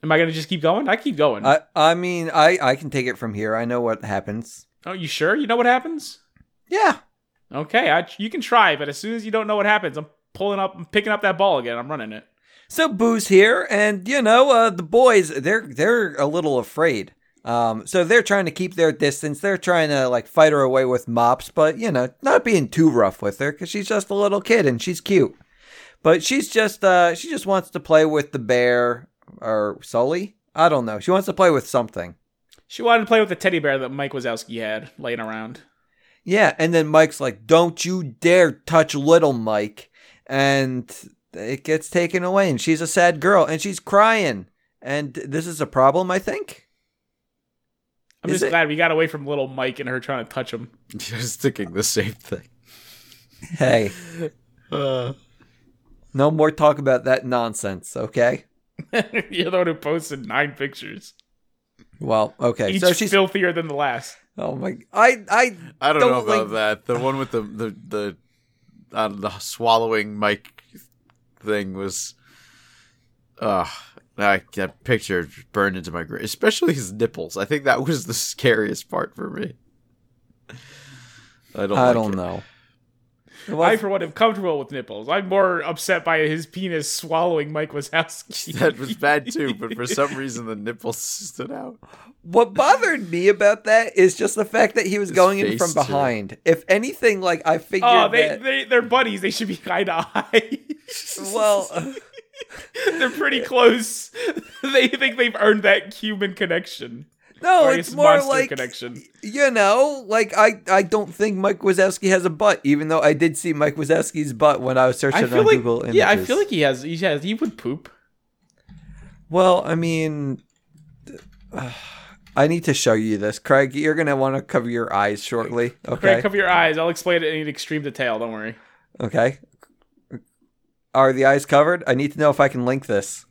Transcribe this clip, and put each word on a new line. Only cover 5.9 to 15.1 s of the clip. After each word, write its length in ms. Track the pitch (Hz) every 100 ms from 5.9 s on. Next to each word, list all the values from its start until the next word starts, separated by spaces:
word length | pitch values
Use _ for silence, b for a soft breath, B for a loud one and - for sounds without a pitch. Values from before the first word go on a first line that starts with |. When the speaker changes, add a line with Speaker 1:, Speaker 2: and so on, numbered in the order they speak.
| 320 - - _ _ _ _ _
Speaker 2:
Yeah. 300 | 381 403 233 _ _ _ _ _
Speaker 1:
Okay, 380 | 131 151 226 196
I, 160 | 156 175 -
you 100 | 214
can 120 | 339
try, 360 | - 240 190 143
but 120 | 143
as 100 | 143
soon 160 | 214
as 100 | 233
you 60 | 220
don't 160 | 220 214
know 100 | 208
what 100 | 202
happens, 300 | 214 180 139
I'm 100 | 151 _ _
pulling 240 | - 202 196
up, 160 | 190 170
I'm 80 | 170
picking 260 | 214 208
up 100 | 208
that 160 | 202 175
ball 200 | 196 147
again. 200 | 120 117
I'm 100 | 127
running 220 | 151 110
it. 120 | 110 _ _ b b b
Speaker 2:
So 200 | - 320
Boo's 400 | 190 233 226 -
here, 380 | 190 214 247 -
and, 360 | 208 208 202 185
you 120 | 277
know, 300 | 220 233 277
uh, 200 | 240 226
the 120 | 180
boys, 460 | 160 226 254